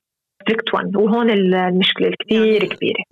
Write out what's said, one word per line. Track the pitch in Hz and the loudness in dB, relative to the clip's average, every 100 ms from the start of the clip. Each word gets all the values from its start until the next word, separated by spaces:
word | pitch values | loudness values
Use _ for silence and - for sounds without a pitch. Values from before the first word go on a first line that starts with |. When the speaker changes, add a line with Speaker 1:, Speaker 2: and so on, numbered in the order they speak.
| - _ _ _ | -6 _ _ _
Speaker 1:
strict | - 220 220 - | -4 -4 -2 -4
one. | 180 202 | -2 0
وهون | 214 233 233 | 2 2 2
ال-، | 202 185 | 2 2
المشكلة | 185 185 185 190 - 185 | 2 0 0 0 0 -2
الكتير | 180 208 220 220 | -2 -2 0 2
Speaker 2:
يعني | 214 190 | 2 0
Speaker 1:
كبيرة. | - - - - | -4 -6 -6 -8